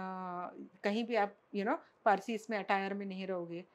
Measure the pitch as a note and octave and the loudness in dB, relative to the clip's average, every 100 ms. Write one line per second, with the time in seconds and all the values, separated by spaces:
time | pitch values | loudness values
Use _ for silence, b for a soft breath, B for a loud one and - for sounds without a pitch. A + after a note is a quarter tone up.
0 | F#3+ F#3 F#3 F3 F3+ - - - G#3 G#3+ | -4 -6 -6 -6 -6 -10 -14 -4 0 0
1 | A3+ A3+ G3+ - _ G3+ G3 E4 b _ | 2 4 2 0 _ -2 0 0 b _
2 | A3+ G3 G3 A3 - G#3+ F#3 G3 G3 G3+ | 4 4 2 -4 -2 -4 2 2 2 -2
3 | G3 F#3 F#3+ F#3 E3+ E3+ F#3 | -4 -6 -4 -4 -4 -8 -10